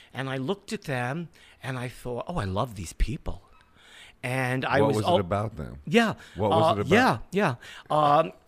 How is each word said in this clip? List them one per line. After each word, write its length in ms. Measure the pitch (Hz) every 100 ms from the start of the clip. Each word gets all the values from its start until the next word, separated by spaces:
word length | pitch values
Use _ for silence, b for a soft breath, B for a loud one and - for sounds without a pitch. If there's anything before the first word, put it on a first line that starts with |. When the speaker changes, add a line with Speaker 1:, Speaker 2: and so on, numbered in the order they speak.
| B
Speaker 1:
And 140 | 123 135
I 60 | 135
looked 360 | 131 196 -
at 100 | 220
them, 440 | - 127 123 156 165 b b b
and 160 | 123 127
I 100 | 127
thought, 360 | - 123 120 -
"Oh, 100 | 175
I 60 |
love 320 | 101 92 123 104
these 160 | 85
people." 480 | - - - - 85 - B B B B B B _
And 440 | 127 131 127 127
I 160 | 123 135
Speaker 2:
What 80 | 110
Speaker 1:
was 80 | 107
Speaker 2:
was 80 |
it 40 | 107
Speaker 1:
al- 80 | 175
Speaker 2:
about 360 | 87 101 107 -
them? 200 | 65 67 151
Speaker 1:
Yeah. 280 | 202 226 - B
Speaker 2:
What 160 | 85 104
was 220 | 165 160 -
Speaker 1:
Uh, 40 |
Speaker 2:
it 60 | 123
about? 20 |
Speaker 1:
yeah, 300 | 202 254 120 -
yeah. 240 | 190 190 123 B B -
Um, 440 | 151 147 147 170 -